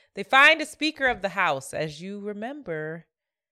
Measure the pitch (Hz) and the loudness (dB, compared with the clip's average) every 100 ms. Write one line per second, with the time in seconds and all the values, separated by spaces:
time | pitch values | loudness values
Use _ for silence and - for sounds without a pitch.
0 | _ - 196 269 294 320 302 - 302 - | _ -12 2 6 8 6 0 -4 -4 0
1 | 269 226 190 180 175 139 - - 156 147 | -2 0 -2 0 0 0 -4 -6 -6 -6
2 | 185 202 202 202 226 294 233 156 156 170 | -12 -10 -10 -8 -10 -10 -10 -8 -8 -10
3 | - _ _ _ _ | -16 _ _ _ _